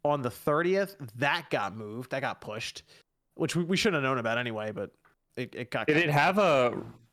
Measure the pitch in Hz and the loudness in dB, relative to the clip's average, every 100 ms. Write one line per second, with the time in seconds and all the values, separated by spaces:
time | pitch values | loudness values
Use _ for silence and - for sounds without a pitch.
0 | 147 147 123 - - 151 175 190 190 - | 0 0 -2 -4 0 2 2 0 -2 -6
1 | 123 117 143 170 160 131 101 107 104 113 | -14 -2 0 0 -2 -2 -2 -6 -10 -10
2 | 127 135 127 95 - 107 - - - - | -6 -4 -4 -6 -10 -10 -10 -12 -20 -20
3 | _ _ _ - 160 170 170 185 226 160 | _ _ _ -6 -2 -2 0 2 2 2
4 | 131 131 113 117 123 110 107 104 95 _ | 0 0 0 0 -2 -4 -6 -6 -10 _
5 | _ _ _ - 127 - 123 127 113 151 | _ _ _ -10 -10 -8 -6 -2 2 4
6 | 170 147 160 196 185 139 120 - - - | 4 4 4 4 4 6 4 0 -10 -18
7 | _ | _